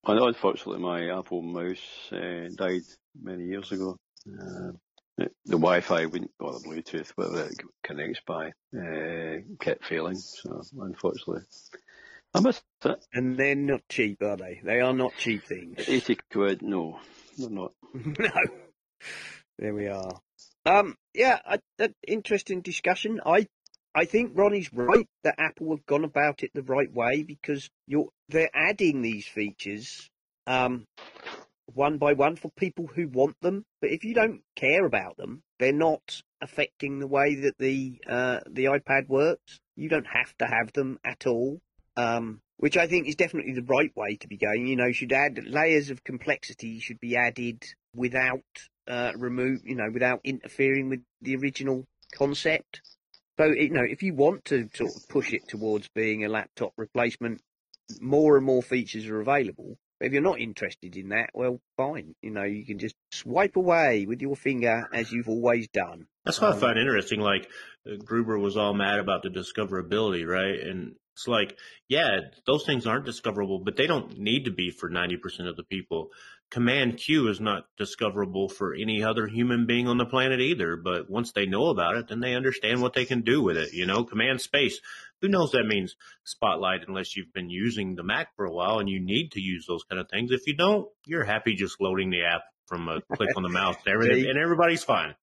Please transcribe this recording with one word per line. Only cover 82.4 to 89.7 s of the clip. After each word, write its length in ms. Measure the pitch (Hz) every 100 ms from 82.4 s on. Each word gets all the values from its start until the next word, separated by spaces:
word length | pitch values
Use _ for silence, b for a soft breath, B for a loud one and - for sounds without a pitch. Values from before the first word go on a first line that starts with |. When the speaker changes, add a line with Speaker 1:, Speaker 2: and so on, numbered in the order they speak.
| 131 131 107 123
Speaker 3:
what 100 | 123
they 120 | 131 123
can 160 | 127
do 200 | 113 139
with 140 | 104 82
it. 160 | 76
You 140 | 82 90
know, 180 | 101
Command 360 | 120 107 120 127
Space, 360 | - 143 123 - B B B _
who 60 | 196
knows 240 | 196 151
that 120 | 127
means 320 | 110 107 92 - B B
Spotlight 600 | - - 110 85 95 92 82
unless 300 | 95 95 98
you've 160 | 90
been 180 | 95 87
using 460 | 90 113 110 95 87
the 80 |
Mac 240 | 87 120 165 -
for 80 |
a 80 | 98
while 260 | 85 90 110
and 100 | 101
you 120 | 95
need 320 | 92 107 160
to 80 | 104
use 240 | 95 90
those 160 | 82